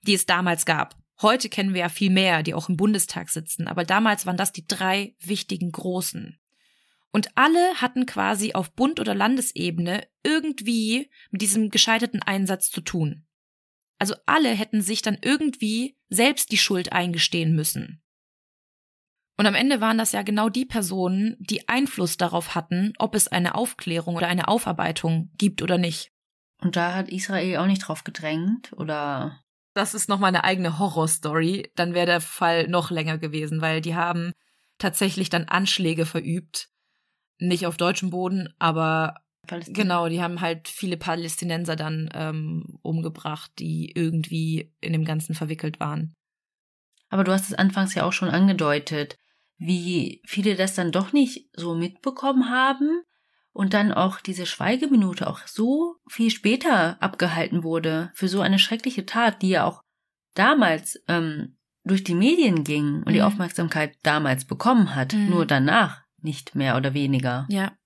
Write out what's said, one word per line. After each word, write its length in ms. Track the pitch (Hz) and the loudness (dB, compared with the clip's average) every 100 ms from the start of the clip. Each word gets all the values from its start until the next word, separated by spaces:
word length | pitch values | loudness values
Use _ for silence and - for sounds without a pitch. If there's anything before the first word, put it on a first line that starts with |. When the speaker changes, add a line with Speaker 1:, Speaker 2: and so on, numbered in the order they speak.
Speaker 1:
die 140 | - | 4
es 100 | 190 | 2
damals 400 | - 180 180 165 | 4 2 2 0
gab. 320 | - 151 - - _ _ | 0 0 -2 -8 _ _
Heute 260 | 214 254 220 | 2 2 0
kennen 260 | - 196 | -2 -2
wir 60 | 180 | 0
ja 80 | 170 | -2
viel 220 | - 196 | 0 4
mehr, 340 | 185 190 165 | 4 4 2
die 100 | 151 | 0
auch 140 | 160 160 | -4 -2
im 80 | |
Bundestag 540 | 170 208 208 - - - | 2 2 2 -2 -4 -6
sitzen, 400 | 160 160 - 165 | -8 -6 -6 -4
aber 160 | 175 | -4
damals 400 | 175 196 220 208 | 2 2 4 0
waren 100 | 185 | -2
das 160 | 180 196 | -2 -2
die 160 | - - | -4 -6
drei 480 | - 185 190 196 _ | -2 0 0 -2 _
wichtigen 500 | 175 202 - 185 175 | -6 -6 -4 -4 -4
großen. 680 | 160 185 180 180 - - - _ _ _ _ _ _ _ | -4 -4 -2 -4 -6 -14 -18 _ _ _ _ _ _ _
Und 160 | 208 - - | -2 0 2
alle 380 | 277 339 359 | 4 6 4
hatten 300 | 349 247 254 | 2 -2 0
quasi 460 | 254 208 196 202 214 | -2 0 0 0 0
auf 220 | 190 185 | -2 -4
Bund- 260 | - 262 330 | 0 0 0
oder 160 | 214 | -2
Landesebene 920 | 196 208 262 247 - 175 170 175 190 - _ | 2 2 2 0 -2 -4 -2 -2 -4 -8 _
irgendwie 840 | - 311 311 269 208 233 220 240 285 _ - | 0 0 0 -4 -2 0 0 -2 -2 _ -10
mit 100 | 190 | -2
diesem 280 | 202 202 214 | 0 2 2
gescheiterten 520 | 214 - 226 240 214 | 2 4 2 0 -2
Einsatz 480 | - 196 190 190 - | -2 0 0 0 -2
zu 120 | - | -2
tun. 440 | 160 180 151 - _ _ _ _ _ _ _ _ | -4 -2 -2 -4 _ _ _ _ _ _ _ _
Also 180 | 202 - | -4 -2
alle 240 | - 311 269 | 2 4 4
hätten 320 | 208 214 214 | 2 0 0
sich 200 | 185 220 | 0 -2
dann 160 | 220 202 | -2 -2
irgendwie 720 | 240 294 302 - 214 220 262 _ _ | 0 2 0 -2 -2 -2 -4 _ _
selbst 420 | 190 240 294 - | 4 4 4 0
die 60 | 214 | 2
Schuld 340 | - 190 180 | 2 0 0
eingestehen 640 | 185 175 165 - 175 160 | 0 0 0 0 2 4
müssen. 480 | 160 151 139 - - _ _ _ _ _ _ _ _ _ _ _ _ _ - | 4 2 -2 -6 -14 _ _ _ _ _ _ _ _ _ _ _ _ _ 0
Und 80 | |
am 100 | 208 | 2
Ende 240 | 196 262 262 | 4 2 2
waren 180 | 220 226 | 2 2
das 140 | 226 | 0
ja 120 | 208 | -2
genau 260 | 202 208 220 | -2 0 0
die 160 | 247 | -2
Personen, 720 | 254 226 180 190 180 190 220 - | -4 -4 -2 -2 0 0 -2 -4
die 300 | 202 214 - | -8 -6 -2
Einfluss 480 | 247 277 - 175 - | 0 0 0 -2 0
darauf 360 | 175 170 170 | 0 0 -2
hatten, 380 | 175 165 180 208 - | -6 -2 -2 -2 -2
ob 160 | 220 | -2
es 140 | 214 - | 0 2
eine 260 | 180 175 | 2 0
Aufklärung 640 | - 247 - - 165 165 170 | 0 -4 -4 -4 -4 -2 -2
oder 100 | 170 | 0
eine 220 | 180 - | 0 2
Aufarbeitung 840 | 226 196 165 165 160 165 165 - - | 0 0 -2 -2 0 0 0 -2 0
gibt 240 | 202 - | -2 0
oder 160 | 165 180 | 0 0
nicht. 340 | 170 160 - _ _ _ _ _ | 0 -4 -12 _ _ _ _ _
Speaker 2:
Und 160 | 185 | -2
da 200 | 175 175 | 0 0
hat 120 | 185 185 | -2 -6
Israel 520 | 185 190 190 185 160 | -6 -4 -2 0 2
auch 80 | 185 | 2
nicht 120 | 190 | 2
drauf 240 | - 160 | -2 -8
gedrängt, 680 | - - 156 160 180 240 - | -8 -8 -4 -2 0 -2 -6
oder? 680 | - 156 151 143 135 151 - _ _ _ | -8 -6 -4 -4 -4 -6 -10 _ _ _
Speaker 1:
Das 200 | - 214 | -4 -2
ist 160 | 214 - | -2 -2
nochmal 200 | 196 190 | 2 2
eine 140 | 180 | 2
eigene 360 | - 190 170 156 | 2 0 0 0
Horrorstory. 920 | 196 160 160 156 151 156 165 196 - | 0 0 0 0 0 0 0 -2 -6
Dann 180 | - 175 | -4 -2
wäre 120 | 175 | 0
der 160 | 175 175 | 2 0
Fall 460 | 165 - 170 170 160 | -2 0 2 4 2
noch 240 | 175 160 | 0 0
länger 260 | 170 156 160 | -4 -2 -4
gewesen, 440 | 160 151 151 160 | -4 -6 -4 -2
weil 180 | 160 160 | 0 -2
die 160 | 160 | -2
haben 380 | 165 175 170 170 - _ _ _ _ | -2 -2 -2 -4 -10 _ _ _ _
tatsächlich 500 | 196 165 196 190 185 | -2 0 0 0 -2
dann 160 | 170 | -2
Anschläge 600 | 160 180 196 - 170 165 | 0 0 0 0 0 0
verübt. 640 | 160 - - 175 - - - _ _ _ _ _ _ _ | -2 -4 -4 -6 -6 -12 -12 _ _ _ _ _ _ _
Nicht 300 | 180 170 180 | -2 0 -2
auf 80 | |
deutschem 360 | 160 175 185 190 | 0 0 0 -4
Boden, 360 | 180 185 190 170 _ | -2 -2 -2 -4 _
aber 560 | 165 160 160 160 156 160 _ _ | 0 2 0 0 -2 -6 _ _
Speaker 2:
Palästina. 320 | - 175 170 185 | -14 -12 -8 -2
Speaker 1:
genau, 300 | 196 175 170 | 0 2 0
die 140 | 165 | -2
haben 180 | 175 175 | -4 -4
halt 300 | 170 165 - | -4 -4 -8
viele 260 | - 190 | -6 -6
Palästinenser 800 | 165 180 165 165 - 175 165 165 | -4 -4 -4 -4 -6 -4 -4 -4
dann, 340 | 156 156 160 156 | -4 -4 -4 -6
ähm, 640 | 151 156 156 156 160 - - | -6 -6 -6 -4 -6 -8 -10
umgebracht, 680 | 165 160 165 160 156 151 - - | -4 -4 -4 -8 -8 -8 -12 -10
die 320 | 160 160 160 | -6 -6 -4
irgendwie 800 | 175 165 165 156 160 160 160 160 _ | -2 0 0 -2 -4 -2 -4 -6 _
in 140 | 165 | -4
dem 100 | 160 | -2
Ganzen 320 | 156 156 156 | 0 -2 -4
verwickelt 460 | 156 151 160 156 156 | -6 -6 -4 -6 -6
waren. 320 | 151 151 160 _ _ _ _ _ _ _ _ _ _ | -6 -4 -8 _ _ _ _ _ _ _ _ _ _
Speaker 2:
Aber 160 | 190 | 0
du 80 | 185 | 4
hast 160 | 190 190 | 2 0
es 40 | |
anfangs 400 | - 190 196 190 | 2 2 2 0
ja 120 | 185 | 0
auch 80 | 175 | 0
schon 160 | 185 175 | 0 0
angedeutet, 880 | 170 196 175 151 147 143 151 143 - _ _ _ _ | 4 4 4 2 0 -2 -6 -6 -10 _ _ _ _
wie 640 | 165 180 175 175 - - | -2 0 0 0 -2 -6
viele 300 | - 202 202 | -6 0 0
das 200 | 185 190 | 2 0
dann 160 | 190 175 | 0 0
doch 220 | 180 190 | 0 2
nicht 360 | 285 254 - _ | 4 2 0 _
so 200 | - 170 | -8 -4
mitbekommen 760 | 165 175 - 269 262 277 262 247 | -2 -2 -4 -8 -2 0 0 0
haben 520 | 254 262 262 294 339 - _ _ _ _ | 2 2 2 0 0 -4 _ _ _ _
und 220 | - 190 | -2 0
dann 200 | 208 208 | 2 2
auch 260 | - 185 190 | 2 0 -2
diese 260 | - 180 | -8 -6
Schweigeminute 840 | 175 - 185 254 294 254 190 170 - | -6 -2 -2 0 4 4 4 0 -6
auch 120 | - - | -6 -10
so 480 | - 226 294 339 349 _ | -2 0 2 0 -4 _
viel 200 | - 226 | 0 0
später 720 | - 202 254 330 220 165 - | 2 0 2 2 4 2 0
abgehalten 640 | 190 - 175 165 160 175 | -4 0 0 0 0 -2
wurde 480 | 160 165 160 160 170 | 0 -2 0 -2 -4
für 140 | - 190 | -4 -2
so 140 | 190 | 0
eine 180 | 185 196 | 2 2
schreckliche 460 | - 226 262 254 | 2 0 -4 -6
Tat, 360 | 190 233 233 214 | -4 0 0 2
die 80 | 190 | 0
ja 140 | 175 | 2
auch 160 | 92 - _ _ _ _ _ | 2 -2 _ _ _ _ _
damals, 680 | - 220 302 196 160 - - - | 2 4 6 4 2 -4 -8 -2
ähm, 500 | 170 160 151 - _ _ _ | -2 -2 -6 -10 _ _ _
durch 180 | 180 190 | 0 0
die 120 | 190 | 2
Medien 480 | 175 233 339 262 165 | 4 4 6 4 4
ging 400 | 147 147 147 147 | 0 0 0 -2
und 100 | - | 2
die 60 | - | 4
Speaker 1:
Mhm. 60 | |
Speaker 2:
Aufmerksamkeit 720 | - 202 175 - 165 160 151 _ | 4 2 -4 -2 -2 0 -2 _
damals 420 | 156 151 147 131 | 0 2 2 0
bekommen 500 | - 131 233 247 190 | -4 0 4 4 4
hat, 180 | 135 131 | 2 -2
Speaker 1:
Mhm. 160 | 214 202 | 0 2
Speaker 2:
nur 160 | 175 | 2
danach 560 | 160 139 139 214 180 - _ _ | 2 2 4 4 2 -2 _ _
nicht 380 | 156 135 - | -8 -8 -8
mehr 200 | 143 135 123 | -2 0 2
oder 160 | 135 | 0
weniger. 520 | 139 139 131 127 123 135 | 0 2 2 0 -4 -2
Speaker 1:
Ja. 280 | 196 196 - | -2 -2 -6